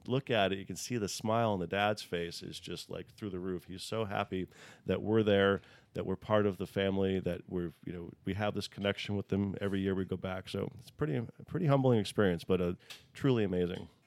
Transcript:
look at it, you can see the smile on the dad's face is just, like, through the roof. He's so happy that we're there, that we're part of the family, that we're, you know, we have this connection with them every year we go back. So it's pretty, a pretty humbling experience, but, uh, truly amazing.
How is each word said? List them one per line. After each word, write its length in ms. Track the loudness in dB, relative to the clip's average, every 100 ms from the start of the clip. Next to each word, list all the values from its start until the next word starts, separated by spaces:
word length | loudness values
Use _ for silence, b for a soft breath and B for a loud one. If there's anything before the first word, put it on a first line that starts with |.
| -4
look 240 | -4 0
at 200 | 2 2
it, 60 | 0
you 60 | -6
can 100 | -10
see 220 | -6 -2
the 100 | -2
smile 440 | -2 0 2 2
on 80 | 0
the 80 | 0
dad's 340 | 2 2 0
face 400 | -4 -6 -4 -8
is 160 | -12 -12
just, 300 | -10 -10 -10
like, 180 | -12 -12 -12
through 140 | -8
the 100 | -6
roof. 260 | -6 -6 -8
He's 140 | -12
so 200 | -6 -4
happy 440 | -2 -2 -2 -4 -6 B B B -2
that 160 | -2
we're 180 | 2 4
there, 400 | 6 6 6 4 b b b
that 140 | -6 -4
we're 80 | -4
part 320 | 2 2 4
of 100 | 0
the 80 | -4
family, 540 | 0 0 2 2 0
that 220 | -2 -4 -6
we're, 240 | -4 -4 -6 -10
you 80 |
know, 160 | -10 -10 -8 -6
we 80 |
have 220 | -2 -2 -2
this 120 | -6
connection 480 | -2 -2 -2 -2 -4
with 120 | 0
them 280 | 0 0 -2
every 180 | -2 0
year 140 | 0
we 120 | 0 -2
go 120 | -4
back. 320 | -6 -8 -6
So 220 | -6 -6 -8
it's 100 | -18
pretty, 280 | -6 -4 -2
a 80 | -4 -10 -8
pretty 220 | -2 2
humbling 320 | 6 6 6
experience, 440 | 4 4 4 2
but, 180 | 0 0
uh, 120 | 0 -4 B B B
truly 300 | -2 2 2
amazing. 460 | 2 2 0 -2 -10 _